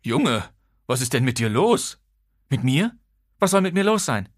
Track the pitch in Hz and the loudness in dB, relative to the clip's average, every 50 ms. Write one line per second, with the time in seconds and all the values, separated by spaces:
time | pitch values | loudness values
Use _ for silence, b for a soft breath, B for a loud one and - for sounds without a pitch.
0 | _ - 117 - 294 180 120 107 90 - _ _ _ _ _ _ _ - 127 120 | _ -2 0 0 2 2 0 -2 -4 -8 _ _ _ _ _ _ _ -4 -4 -2
1 | 127 117 - 127 123 131 120 123 117 110 104 120 180 233 240 - - - - _ | -2 -2 0 0 0 0 0 -2 -2 0 0 2 2 2 2 0 -2 -8 -12 _
2 | _ _ _ _ _ _ _ _ _ _ 139 127 - 131 131 147 196 233 - - | _ _ _ _ _ _ _ _ _ _ -4 -2 0 0 2 2 0 0 -4 -10
3 | _ _ _ _ _ _ _ _ - 185 190 196 185 190 170 190 196 208 220 208 | _ _ _ _ _ _ _ _ 0 2 2 2 2 2 0 0 0 2 0 0
4 | - - 127 107 95 - _ | 0 -2 -4 -4 -4 -8 _